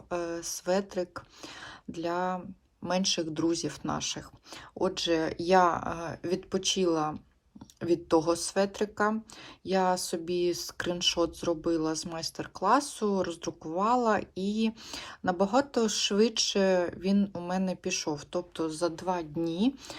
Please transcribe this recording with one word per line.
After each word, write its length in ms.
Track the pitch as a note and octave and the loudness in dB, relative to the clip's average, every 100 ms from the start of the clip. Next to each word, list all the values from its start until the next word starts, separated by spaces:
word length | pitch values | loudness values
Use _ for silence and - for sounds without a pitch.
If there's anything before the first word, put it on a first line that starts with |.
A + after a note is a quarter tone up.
| - | -6
е, 260 | F3 E3+ E3+ | -4 -4 -6
светрик 840 | E3+ - F3+ F#3+ G3 F#3+ F3+ - - - - - - - - | -6 -6 0 0 0 -4 -4 -8 -16 -18 -18 -16 -16 -14 -12
для 540 | E3 E3+ F3 F#3 F#3 F#3 - _ _ | -6 -2 0 -2 -2 -8 -16 _ _
менших 480 | F3 F#3 G3 - D#3+ | 0 2 2 0 -2
друзів 500 | D#3 E3 E3+ D3 - | 0 0 0 -2 -6
наших. 500 | D3+ D3+ - D#3 - - - - - - | -4 -4 -4 -6 -10 -18 -20 -18 -14 -2
Отже, 600 | F#3 F#3+ E3 D#3+ D#3+ - | -2 0 0 0 0 -2
я, 400 | E3+ F#3 F3 D#3 E3+ E3+ E3 - | 4 6 6 4 -4 -6 -8 -8
е, 40 | E3+ | -2
відпочила 880 | F#3 - G3 F#3+ F#3+ F3 D#3+ D3+ - - _ _ - - - | -4 -2 -2 0 2 2 2 0 -4 -14 _ _ -20 -20 -6
від 260 | E3+ E3+ - | 0 0 4
того 280 | E3 D#3+ E3+ | 4 4 0
светрика. 840 | - G3 G3 - G#3 - G#3+ A3 - - - - | 0 0 0 0 -2 2 2 0 -4 -16 -18 -12
Я 340 | E3+ F#3+ F#3 F#3 | -2 2 4 2
собі 560 | - F3+ E3 F3+ F3 | -2 -4 -2 0 0
скріншот 840 | E3+ - - F3 F3 - - E3 - | 0 -6 -6 -4 0 0 2 0 0
зробила 600 | F3 D#3+ E3+ E3 D#3 D#3+ | -2 -2 0 0 0 -2
з 100 | F3 | -6
майстер-класу, 1160 | E3 D#3+ - - - F#3 C4 C#4+ - G#3+ F#3+ | -8 -8 -8 -10 -2 4 4 2 -2 0 0
роздрукувала, 1000 | F3 E3 E3+ D#3 D#3+ E3+ G#3+ B3 A#3 G#3 - - | -2 -6 -8 -8 -6 -2 2 2 2 0 -2 -4
і 360 | G3 G#3+ A3 A3 - - - - | -2 0 0 -2 -10 -14 -14 -4
набагато 680 | F#3 F3 G3 B3+ C4+ A#3+ A3 | -2 2 4 4 2 2 2
швидше 1040 | - - G3+ A3+ A3 - G3+ F#3+ F#3 E3+ - | 2 2 4 4 4 2 4 4 4 2 -2
він 340 | F#3+ G3+ G3 | 2 4 4
у 60 | F3 | -2
мене 360 | F3 F#3 F#3 F3 | -4 0 0 -2
пішов. 480 | F#3 - E3 D3 - | -4 -4 -2 -4 -4
Тобто 400 | F3+ F3 - D#3+ | -6 -4 -4 -4
за 200 | D#3 E3+ | -2 -2
два 320 | D#3+ F3 F3+ | -2 -4 -4
дні 540 | D#3 D3+ E3 E3 B3 C#4 - | -4 -4 -2 0 0 0 -8